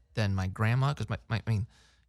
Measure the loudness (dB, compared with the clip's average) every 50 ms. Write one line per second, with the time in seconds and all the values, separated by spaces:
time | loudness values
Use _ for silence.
0 | _ _ -2 0 0 0 0 0 -2 -2 0 0 2 2 2 2 2 0 0 -2
1 | -4 -4 -6 -6 -4 -4 -4 -4 0 0 0 0 0 -4 -8 -20 -20 -20 _ _
2 | _